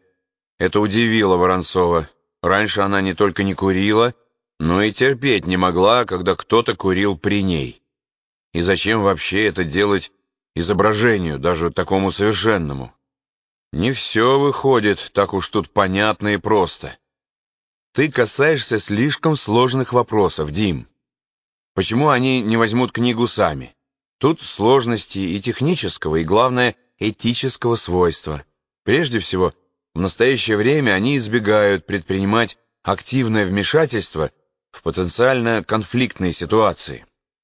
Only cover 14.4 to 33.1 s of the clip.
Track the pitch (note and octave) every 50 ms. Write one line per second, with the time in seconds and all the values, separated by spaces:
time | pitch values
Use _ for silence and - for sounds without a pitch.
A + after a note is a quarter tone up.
14.4 | C#3+ C#3+ A#2+ - - C3+ C3 A#2 G#2 G#2+ G2 - - - - G2+ G2+ - - F#2+
15.4 | F2 - - G#2+ F2 - _ G#2 G2 F#2 F#2 G2 G#2 A2 G#2 - G#2 G#2 G#2 F#2+
16.4 | - G#2 G#2+ G#2 F2+ D#2 - - - C2+ - - _ _ _ _ _ _ _ _
17.4 | _ _ _ _ _ _ _ _ _ _ _ - D3 D#3 - - A#2+ G#2+ - -
18.4 | C#3 D#3 D#3+ C3+ - - A#2 G#2+ - - G#2 G#2 B2 D3 C#3 - - D#3+ D#3 C#3
19.4 | - - G#2+ A#2+ B2+ B2+ B2 C3 B2+ - A#2+ B2 A#2 - A2 G#2+ G2 F2 - -
20.4 | D#2 D2+ D2 F#2+ G#2+ G2 E2 B1+ A#1 - _ _ _ _ _ _ _ _ _ _
21.4 | _ _ _ _ _ _ _ - F#2+ - A2 B2 D3 D3+ C3+ B2 B2+ C3 C3 B2+
22.4 | G#2+ G#2+ A2+ A2+ A2+ G#2+ A2 B2 B2+ A2+ - A2+ A#2+ B2 A#2 A2+ A#2+ A#2 - -
23.4 | G2 E2 D2+ C2+ B1+ - - _ _ _ _ _ _ _ _ _ - D3 E3 -
24.4 | - - - - G2+ A2+ C3+ C#3 A#2 A#2+ A#2 G2+ - - - G2 G2 E2+ F2+ G#2
25.4 | G2 A#2+ A2+ - C3 D#3 F3+ D3+ A2+ F2+ - - - D#2 D#2 E2 E2 D#2+ G2 A2
26.4 | B2 B2+ B2+ B2 B2 A#2+ - - _ _ _ _ A2 A2 G#2 - - A#2 A#2+ -
27.4 | - C3 - - - A#2+ A#2 A2 - - F2+ F2+ F2+ E2+ D#2 - - D#2+ D2+ C#2+
28.4 | - _ _ _ _ _ _ _ _ G2 A2+ D3+ E3+ C#3 A#2+ G#2+ F2+ - - F#2
29.4 | F2+ D#2+ - _ _ _ _ _ _ _ - D#2+ F#2 F#2 - - A2+ C3 C#3 A2+
30.4 | - A2+ A2 G#2 G#2+ C3 D3 D#3 C#3 A2+ G2 F#2+ G#2 B2+ C#3+ C3+ A2+ G#2 G#2+ B2
31.4 | G#2 G2+ G#2+ G#2+ G#2 G2+ G2+ F2+ - - G2 G2 - - F#2+ F#2+ G2 G2 G#2+ A#2
32.4 | A#2 - - - _ _ _ _ - F#2 G2+ - - -